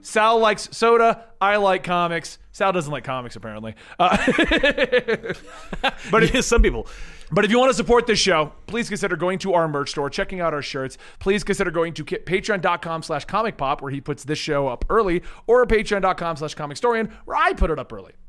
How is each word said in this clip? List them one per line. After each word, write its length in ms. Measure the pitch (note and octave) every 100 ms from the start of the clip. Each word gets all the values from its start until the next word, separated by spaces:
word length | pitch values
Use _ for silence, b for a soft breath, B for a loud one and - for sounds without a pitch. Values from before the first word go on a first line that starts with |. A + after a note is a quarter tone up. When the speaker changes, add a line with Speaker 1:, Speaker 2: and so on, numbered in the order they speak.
Speaker 1:
Sal 360 | - A3 G#3+ A#3
likes 300 | A3 - -
soda, 520 | - A3+ A#3 A3+ A3+ - -
I 160 | F#3+ G#3
like 280 | G3 F#3
comics. 540 | - F3 F3 E3 - - -
Sal 200 | - G3
doesn't 180 | F#3 C#3+
like 120 | C#3+
comics, 300 | A2+ C3 B2 A2
apparently. 380 | A2 G#2+ A2 G#2+ B B
Uh, 180 | F3+ G3 -
<laughs> 1800 | - - D4+ C#4+ C#4+ C#4 B3 B3 A3+ - - - - - - - - -
but 120 | G3+
if 120 | F3
Speaker 2:
<laughs> 0 |
Yeah, 60 | C4
some 200 | - A#3
people. 240 | G3 A#2 - B B B B
Speaker 1:
but 140 | D#3
if 60 | G#3
you 80 | A#3+
wanna 140 | C4
support 320 | A3+ E3+ A#3+ A#3
this 120 | G3+
show, 340 | G3 E3 D3 - -
please 220 | A3 E3+
consider 280 | F#3+ G3 E3+
going 220 | F3 F#3
to 140 | F#3+
our 140 | F3 D#3+
merch 220 | C#3+ C#3
store, 200 | - C#3+
checking 300 | - G3 F#3
out 120 | E3+
our 100 | D3
shirts. 360 | C3 C#3 C3 - B B
Please 260 | F#3+ G#3
consider 260 | - G3 F3+
going 240 | D#3+ E3
to 100 | D#3
ki-, 140 | D#3 - -
patreon 340 | F#3+ G#3 G3+
dot 220 | F3+ F3
com 200 | E3+ E3
slash 220 | D3+ D3+
comic 320 | - G3 A3+ -
pop, 240 | C3+ C#3+
where 100 | C#3
he 80 | C#3
puts 240 | C3+ D3
this 140 | C3 D3+
show 300 | - D3 C#3
up 160 | A#2 -
early, 320 | G#3 G3+ F3 B B -
or 180 | B3 A#3+
patreon 360 | A3 G3+ G3+
dot 140 | F#3 F3
com 180 | E3+ D#3
slash 180 | D3+
comic 220 | - D3 C#3+
storian, 340 | A#3+ A3+ A3+ B
where 120 | - C3+
I 160 | D#3+
put 160 | G#3 F3
it 80 | D3
up 140 | A#2+
early. 200 | G#2 E2+ -